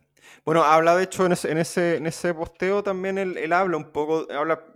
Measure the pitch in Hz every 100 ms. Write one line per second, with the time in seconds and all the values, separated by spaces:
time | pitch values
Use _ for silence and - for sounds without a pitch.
0 | _ _ - - - 165 151 160 165 175
1 | 185 - 185 175 - 156 170 - 170 156
2 | 160 - 175 160 170 - 185 202 202 185
3 | 190 196 190 175 160 175 190 160 143 147
4 | 151 160 - 135 156 160 -